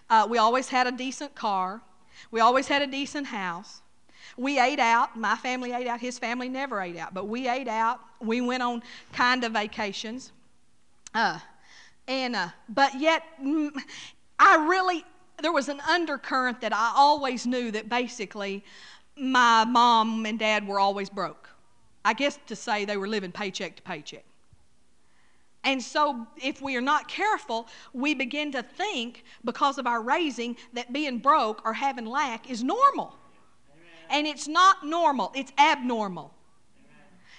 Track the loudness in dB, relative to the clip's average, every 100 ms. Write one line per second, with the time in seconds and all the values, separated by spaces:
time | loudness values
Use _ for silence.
0 | 2 4 4 4 4 4 0 0 0 -2
1 | -8 -8 -12 -6 -2 -2 -2 -6 -18 -20
2 | -20 -20 -8 4 6 6 2 0 0 -4
3 | -6 -6 -6 -6 -6 -8 -12 -20 -20 -20
4 | -20 -20 -20 -6 -2 2 2 4 4 4
5 | 2 -2 -2 0 -2 -4 -4 -4 -4 -4
6 | -6 -6 -6 -6 -6 -6 -4 -4 -6 -8
7 | -10 -8 -6 -4 -2 -4 -4 -2 0 -2
8 | -10 -10 -2 -2 0 -2 -2 -4 -10 -20
9 | -14 0 2 2 0 -2 -4 -4 -6 -6
10 | -10 -12 -16 -20 -20 -20 -20 -20 -20 -20
11 | -6 0 0 -2 -12 -20 -20 -20 -20 _
12 | -8 -6 -4 -4 -6 -8 -6 2 2 4
13 | 2 2 -2 -10 -4 -2 -2 -6 -14 -16
14 | -18 -20 -16 6 8 8 6 2 2 -2
15 | -6 -20 _ -4 0 0 0 -4 0 0
16 | 0 -4 -2 0 0 -2 -4 0 0 6
17 | 6 6 0 -2 -2 -2 -2 -4 -2 -2
18 | -2 -6 -10 -8 -8 -8 -12 -20 -20 -20
19 | _ -8 0 4 6 6 6 6 6 6
20 | 4 0 -4 -2 0 0 0 2 2 0
21 | -6 -6 -6 -8 -20 -20 _ _ _ -4
22 | -2 0 -2 -4 -14 -12 -4 -4 -2 -4
23 | -4 -4 -6 -8 -8 -8 -10 -12 -12 -12
24 | -12 -18 _ _ _ -20 _ _ _ _
25 | _ -20 -20 -20 -20 _ -2 -2 -2 0
26 | 0 -2 -10 -8 -8 -6 -6 -2 0 0
27 | -2 -4 0 -2 -2 -8 -8 -20 -14 -4
28 | -2 -2 -4 -4 -4 -6 -10 -6 -6 -4
29 | -8 -12 -20 -10 -8 0 0 0 -2 -2
30 | 0 0 0 -4 -6 -8 -10 -10 -8 -6
31 | -4 -2 2 4 2 -2 -6 -2 -4 -4
32 | -6 -4 -4 -6 -8 -4 -2 4 2 2
33 | -8 -12 -20 -20 -20 -20 -20 -20 -20 -20
34 | -4 -2 -2 -6 -2 4 6 4 0 2
35 | 2 2 -2 -4 -8 4 4 4 -2 -2
36 | -4 -8 -14 -20 -20 -20 _ -20 -20 -20
37 | -20 -20 -20